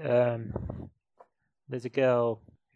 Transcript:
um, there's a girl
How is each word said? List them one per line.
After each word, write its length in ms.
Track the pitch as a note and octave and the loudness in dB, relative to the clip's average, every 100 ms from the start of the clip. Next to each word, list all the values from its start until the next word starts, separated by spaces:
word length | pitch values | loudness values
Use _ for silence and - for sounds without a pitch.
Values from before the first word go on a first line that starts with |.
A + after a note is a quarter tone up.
um, 880 | - B2 B2 A#2 A2+ - - - - - _ _ - _ _ _ - | 0 2 2 0 -6 -8 -10 -10 -14 -20 _ _ -20 _ _ _ -12
there's 160 | B2+ | -10
a 40 | A#2+ | -6
girl 500 | C#3 C3 B2 A#2 A2 - _ _ | 2 4 4 2 -2 -8 _ _